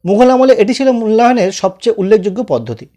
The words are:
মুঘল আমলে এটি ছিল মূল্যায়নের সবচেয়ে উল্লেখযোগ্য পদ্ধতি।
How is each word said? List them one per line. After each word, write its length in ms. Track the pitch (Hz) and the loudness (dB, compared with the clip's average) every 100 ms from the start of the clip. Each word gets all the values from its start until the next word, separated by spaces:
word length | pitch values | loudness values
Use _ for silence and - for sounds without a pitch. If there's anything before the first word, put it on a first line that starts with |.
| 170 | -2
মুঘল 240 | 202 247 254 | 2 2 4
আমলে 180 | 262 247 | 4 4
এটি 120 | 208 247 | 2 0
ছিল 100 | 269 240 | 0 0
মূল্যায়নের 520 | 220 220 240 247 190 196 | 0 2 2 2 -2 -2
সবচেয়ে 360 | 190 185 233 208 | -6 -4 -4 -2
উল্লেখযোগ্য 380 | 190 214 190 190 233 | 0 0 0 -6 -4
পদ্ধতি। 340 | 127 117 113 147 | -6 -6 -12 -14